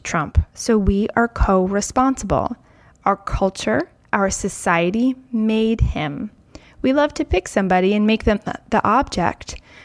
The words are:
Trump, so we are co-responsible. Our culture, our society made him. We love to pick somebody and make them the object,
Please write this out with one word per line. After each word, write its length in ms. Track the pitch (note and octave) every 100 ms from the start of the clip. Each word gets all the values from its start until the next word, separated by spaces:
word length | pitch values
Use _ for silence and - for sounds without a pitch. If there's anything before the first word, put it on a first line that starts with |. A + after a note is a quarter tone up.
Trump, 340 | - E3+ D3 - -
so 240 | - - A3
we 320 | F#3+ G3 G#3+ -
are 120 | A#3
co-responsible. 1300 | - - F#3+ F#3 G3 G3+ - C4 C4 G3+ D3 - - _ _ - _ -
Our 120 | G3
culture, 720 | - - G3 - - A#3 F4 _ _
our 160 | G#3 G3
society 840 | - G3+ - - E3+ F3 G#3 B3+ B3+ -
made 500 | A#3 A3 A3 A3 A3+
him. 500 | - - D3+ C#3+ G#3+ - _ - - -
We 120 | B3+
love 200 | C4+ D4 D4
to 100 | D4+
pick 220 | F#4 -
somebody 460 | - F#3+ F#3 F#3
and 120 | G#3 G#3+
make 200 | A3 -
them 140 | G#3 - - -
the 180 | G#3+ -
object, 720 | A3+ C#4+ - F3 - - - - -